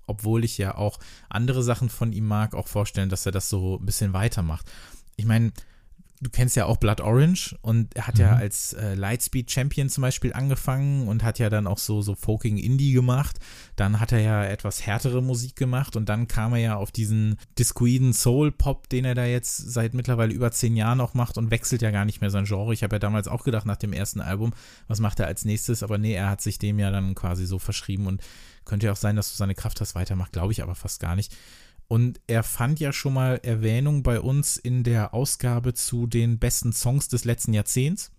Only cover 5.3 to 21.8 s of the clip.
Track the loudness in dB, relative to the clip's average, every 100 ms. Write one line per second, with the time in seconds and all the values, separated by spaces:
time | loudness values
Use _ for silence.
5.3 | 4 2 -2 -18 -20 -20 -20 -20 -10 -2
6.3 | 2 2 4 2 4 2 2 4 4 6
7.3 | 2 -2 -6 2 2 2 -4 2 6 8
8.3 | 6 4 -4 -6 -4 -2 -2 -2 -2 -2
9.3 | -4 -2 0 0 0 -2 0 0 0 -2
10.3 | 0 0 0 0 0 2 0 0 0 0
11.3 | 0 2 2 0 -2 -2 -2 0 -2 0
12.3 | 0 0 0 2 2 4 4 4 2 0
13.3 | -6 -10 -18 -10 0 2 2 2 4 4
14.3 | 2 0 -2 -4 -4 -2 -2 0 0 0
15.3 | -2 -4 -2 0 0 -2 -2 0 0 0
16.3 | 0 2 2 2 0 -4 -2 0 2 2
17.3 | 0 -4 -2 0 4 4 4 4 4 4
18.3 | 4 2 0 -4 -4 -4 -2 0 0 0
19.3 | -2 -2 -8 -6 -2 -2 -2 0 2 2
20.3 | 2 0 0 0 2 2 2 0 0 -2
21.3 | -2 0 0 0 0